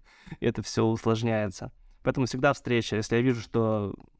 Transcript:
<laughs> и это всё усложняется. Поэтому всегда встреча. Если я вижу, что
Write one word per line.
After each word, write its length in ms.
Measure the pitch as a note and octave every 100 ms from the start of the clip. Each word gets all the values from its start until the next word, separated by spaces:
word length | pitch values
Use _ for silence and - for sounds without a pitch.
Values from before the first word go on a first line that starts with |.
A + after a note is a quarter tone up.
<laughs> 380 | _ - - D#3+
и 60 | A#2+
это 160 | A2+
всё 220 | - -
усложняется. 880 | A2+ A2+ A2+ A2 A#2 A2 G#2 - A2+ - - _
Поэтому 220 | C3 C3+ B2
всегда 260 | B2+ C#3+
встреча. 420 | C#3 - A#2+ -
Если 220 | G#2+ G#2+ A#2
я 60 |
вижу, 180 | C3 A#2
что 560 | - A#2 A2 A2 G2+ - -